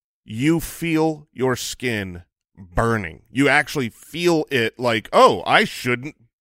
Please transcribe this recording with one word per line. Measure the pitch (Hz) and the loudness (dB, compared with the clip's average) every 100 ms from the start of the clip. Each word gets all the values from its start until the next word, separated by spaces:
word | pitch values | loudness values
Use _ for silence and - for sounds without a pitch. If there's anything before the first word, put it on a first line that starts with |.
| _ _ - | _ _ -12
you | 110 147 165 | -2 2 2
feel | - - 165 156 160 151 - | -2 -8 -2 0 0 -2 -12
your | 127 127 123 | -4 -2 -2
skin | - - 123 107 95 87 - _ _ - | -6 -6 -4 -4 -6 -10 -18 _ _ -20
burning. | 90 90 113 110 85 80 _ | -6 -2 0 0 -4 -12 _
You | 127 139 | 0 2
actually | 143 143 147 117 | 2 0 -4 -6
feel | - - 165 175 160 - | -8 -14 -2 0 2 0
it, | 127 110 - | -2 -2 -2
like, | 123 110 - | -2 -2 2
"Oh, | 196 247 98 - | 6 6 4 0
I | 160 | 0
shouldn't | 220 - 123 120 143 - _ _ | 0 -4 -4 -4 -6 -16 _ _